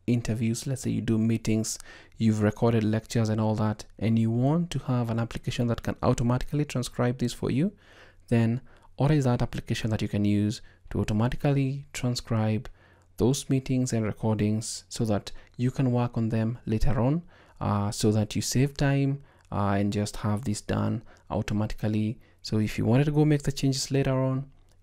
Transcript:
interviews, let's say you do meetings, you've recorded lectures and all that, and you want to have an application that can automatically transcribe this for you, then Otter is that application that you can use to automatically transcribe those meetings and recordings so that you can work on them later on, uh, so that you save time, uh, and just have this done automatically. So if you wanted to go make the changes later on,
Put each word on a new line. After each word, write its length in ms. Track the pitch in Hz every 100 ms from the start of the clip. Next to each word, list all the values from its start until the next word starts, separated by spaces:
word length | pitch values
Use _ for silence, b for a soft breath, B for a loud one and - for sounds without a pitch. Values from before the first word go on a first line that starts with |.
| -
interviews, 580 | 120 117 110 113 113 -
let's 160 | 127
say 80 | 113
you 120 | 110
do 180 | 110 110
meetings, 580 | 113 113 - 110 107 - B B B B
you've 240 | 113 107
recorded 420 | 107 - 117 117
lectures 460 | 107 110 - 123 110
and 100 | 110
all 140 | 110 110
that, 300 | 107 107 - -
and 180 | 110 113
you 140 | 113
want 400 | 117 131 160 170
to 80 | 139
have 320 | - 123 117
an 80 | 117
application 480 | 117 - - - 120
that 160 | 117
can 120 | - -
automatically 640 | - 127 120 127 - 147 143
transcribe 540 | 131 120 - 123 127
this 140 | 120
for 180 | - 98
you, 200 | 120 185 - B B B B -
then 320 | 117 113 120 - b b -
Otter 160 | 143
is 120 | 151 131
that 180 | 120
application 480 | 120 - - 113 113
that 100 | 107
you 60 | 104
can 180 | 101 104
use 380 | 104 104 113 - b b
to 100 | -
automatically 880 | 101 107 123 - 147 139 135 139 -
transcribe 720 | - 127 123 - 113 110 107 - b b b b -
those 300 | 110 139 -
meetings 460 | 135 131 127 127
and 100 | 117
recordings 800 | 107 - 113 107 104 107 110 - -
so 160 | - 113
that 260 | 101 - - B -
you 120 | 123
can 220 | - 131
work 260 | 123 120 120
on 120 | 110
them 280 | 110 113 117 -
later 340 | 110 - 107
on, 220 | 120 160 - b b b
uh, 320 | 101 101 101
so 200 | - 110
that 240 | 107 104 107
you 60 |
save 340 | - 120 139 -
time, 460 | 143 139 139 139 b b b
uh, 240 | 98 101 98
and 160 | 104
just 240 | 101 104 -
have 280 | 107 104 -
this 160 | 104
done 420 | - 104 107 110 - b b
automatically. 880 | 95 110 104 107 - 110 107 107 117 b b
So 160 | - 110
if 220 | 107 -
you 60 | 107
wanted 180 | 123 147
to 60 |
go 120 | 147
make 200 | 151 147
the 80 | 143
changes 400 | - 139 131 -
later 280 | 139 135 131
on, 300 | 131 131 135 - _ _